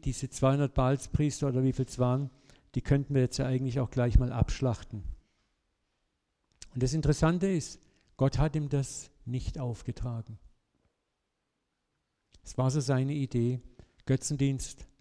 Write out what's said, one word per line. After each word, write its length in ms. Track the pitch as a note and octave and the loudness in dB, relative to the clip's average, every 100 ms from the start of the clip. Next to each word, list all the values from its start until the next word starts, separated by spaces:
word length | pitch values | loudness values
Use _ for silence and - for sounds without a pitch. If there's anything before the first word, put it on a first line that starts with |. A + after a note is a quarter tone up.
diese 280 | C#3 B2 C3 | -6 -6 -6
zweihundert 420 | - C3+ C#3 C#3+ | 0 2 4 2
Baalspriester 760 | - C3 C#3 - - D3 - C#3+ | 2 2 0 -2 0 0 0 0
oder 140 | B2+ | 2
wie 120 | C3 | 0
viel 100 | B2 | 0
es 140 | C3 - | -4 0
waren, 320 | B2 C3 C#3 _ _ - _ | 2 2 -2 _ _ -20 _
die 80 | B2+ | -4
könnten 320 | - C#3+ C#3 | 2 2 2
wir 80 | C#3 | 2
jetzt 160 | B2+ - | 2 0
ja 80 | C3 | -2
eigentlich 340 | C3 C3 B2+ | 0 0 -2
auch 100 | B2 | -2
gleich 280 | C3 A#2+ A2 | 0 6 6
mal 140 | B2+ | 4
abschlachten. 720 | A#2+ - - C3 A2 - G#2+ - - _ _ _ _ _ _ _ _ _ _ _ _ _ _ - | 0 0 0 0 -2 -6 -12 -10 -12 _ _ _ _ _ _ _ _ _ _ _ _ _ _ -10
Und 100 | B2+ | -2
das 100 | B2 | 0
Interessante 540 | D#3 D3+ D3 D#3+ F3 G3 | 0 2 4 4 2 0
ist, 340 | F3+ - - _ _ _ - | -2 -4 -12 _ _ _ 0
Gott 220 | C#3 - | 0 2
hat 180 | D#3 D#3 | 0 0
ihm 120 | C#3+ | -2
das 420 | C#3 C3+ - - _ | -2 -2 -8 -16 _
nicht 340 | - B2+ - - | -8 -6 -6 -6
aufgetragen. 800 | B2+ A2+ - - B2 A#2 A2+ G#2+ - _ _ _ _ _ _ _ _ _ _ _ _ _ _ _ _ _ _ _ | -6 -6 -8 -6 -6 -6 -10 -16 -20 _ _ _ _ _ _ _ _ _ _ _ _ _ _ _ _ _ _ _
Es 160 | - - | -12 0
war 120 | C3 | 0
so 100 | D3 | 2
seine 340 | C3 C3 C3+ | 2 0 0
Idee, 460 | D3 C3 A#2+ A#2 B2+ - - - _ - | -2 -2 0 0 -2 -8 -20 -20 _ 0
Götzendienst 800 | C3 - C#3+ C#3 C3 - - - _ | 0 0 0 0 0 -6 -14 -20 _